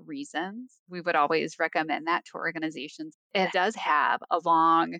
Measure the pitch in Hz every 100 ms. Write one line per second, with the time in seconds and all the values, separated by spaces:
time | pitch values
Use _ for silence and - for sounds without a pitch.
0 | 160 139 143 151 180 220 254 _ _ 180
1 | 175 165 147 160 160 - 160 175 156 143
2 | 160 175 - - 165 165 160 156 147 -
3 | 156 - _ 202 185 190 185 226 - 147
4 | 123 120 - 175 170 165 165 165 165 170